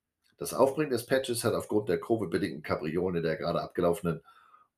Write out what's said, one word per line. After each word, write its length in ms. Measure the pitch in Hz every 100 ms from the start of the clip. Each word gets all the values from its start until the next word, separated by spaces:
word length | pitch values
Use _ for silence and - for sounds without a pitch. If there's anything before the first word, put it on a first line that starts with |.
| _ _ _ _
Das 160 | 147
Aufbringen 380 | - 135 151 147
des 140 | 117 -
Patches 380 | 135 127 117
hat 100 | 110
aufgrund 340 | 87 - 107 104
der 120 | 87
covid-bedingten 640 | - 110 90 90 92 -
Kapriolen 540 | - 90 78 85 92 85
in 60 |
der 120 | 80 78
gerade 260 | 82 78
abgelaufenen 600 | - - 87 85 85 78 - - - - _